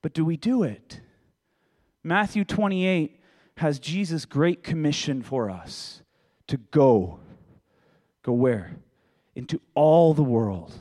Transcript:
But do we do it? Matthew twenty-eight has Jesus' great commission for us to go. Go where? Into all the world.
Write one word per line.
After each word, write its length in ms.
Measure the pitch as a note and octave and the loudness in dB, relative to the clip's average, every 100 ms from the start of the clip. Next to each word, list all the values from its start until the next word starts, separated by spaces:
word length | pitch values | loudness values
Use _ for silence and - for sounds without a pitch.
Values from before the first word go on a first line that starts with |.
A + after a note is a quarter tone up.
But 120 | D#3 | -8
do 120 | - | -2
we 120 | D#3 E3 | -2 -2
do 280 | A3+ B3+ | 0 0
it? 360 | D#3+ G#2 _ - - _ _ _ _ _ _ _ _ _ | 0 -4 _ -20 -20 _ _ _ _ _ _ _ _ _
Matthew 420 | D#3+ F3+ G3+ G#3+ | -2 0 0 -2
twenty-eight 760 | G3 - G#3 F#3+ F#3 F3+ D3+ _ _ _ _ - | -2 -2 0 0 0 0 -2 _ _ _ _ -4
has 200 | D#3+ C#3 | -2 -2
Jesus' 460 | D3 F3 F#3+ E3 | -4 -4 -4 -4
great 400 | - C#3 E3 E3+ | -4 0 0 0
commission 580 | - E3 D3+ D3 - C3+ | -4 -2 -2 -2 -4 -6
for 260 | A#2 C3 G#2+ | -4 -4 -4
us 540 | F#2 - - - - _ _ _ _ - | -6 -14 -16 -16 -20 _ _ _ _ -8
to 80 | C#3 | -8
go. 640 | A2 D3 C3+ A2+ F2+ E2 - - _ _ _ _ _ _ _ _ | 0 4 6 6 2 -10 -20 -20 _ _ _ _ _ _ _ _
Go 100 | - | -2
where? 440 | A#2+ B2+ A2+ F2 F2 _ _ _ _ _ | 2 2 0 -6 -16 _ _ _ _ _
Into 260 | - B2 D#3+ _ | -14 -8 -8 _
all 400 | - D3+ E3 E3 | 2 4 6 6
the 80 | D3+ | 4
world. 500 | C#3 A#2 A2 F#2 E2+ - | 2 2 0 -4 -10 -20